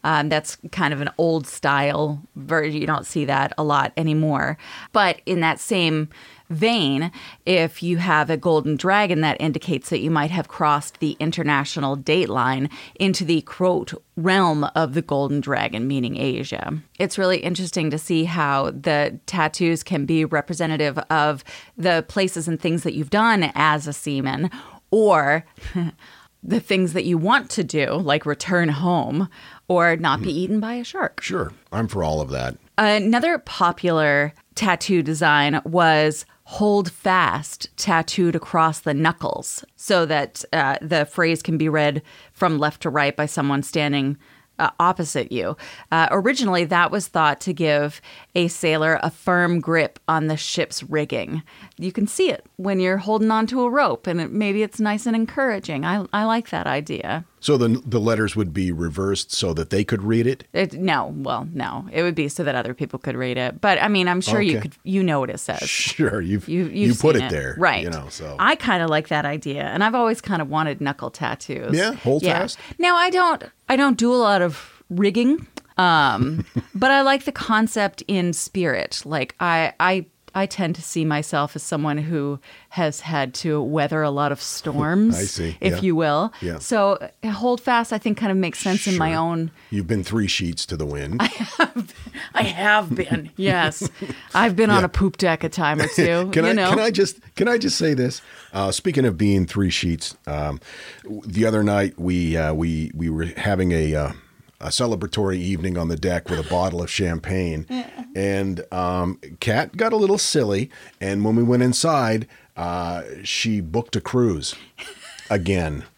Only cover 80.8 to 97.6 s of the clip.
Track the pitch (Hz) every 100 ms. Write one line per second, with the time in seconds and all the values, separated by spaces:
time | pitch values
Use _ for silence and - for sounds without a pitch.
80.8 | - 170 160 147 156 151 147 160 - 160
81.8 | 151 147 156 165 143 139 - - _ -
82.8 | 160 143 156 156 135 - 170 151 131 156
83.8 | 147 156 151 139 147 143 - - 160 143
84.8 | 151 180 220 233 196 - 82 - 190 180
85.8 | 190 160 160 147 214 - 180 165 - 226
86.8 | 202 196 - _ 220 202 240 247 - 240
87.8 | 233 214 226 208 214 190 175 - 196 196
88.8 | - 180 160 160 165 165 160 - - 104
89.8 | 85 110 87 113 101 - 87 82 - 82
90.8 | 76 71 71 107 - - 226 - 320 240
91.8 | 202 - - - - - 202 170 202 214
92.8 | 180 131 180 - 156 - 190 180 156 -
93.8 | 190 - - 123 - 180 226 185 220 202
94.8 | 185 - 196 - 185 160 165 - 151 151
95.8 | 151 - 170 170 185 190 - 220 185 214
96.8 | 220 190 190 - - - 233 240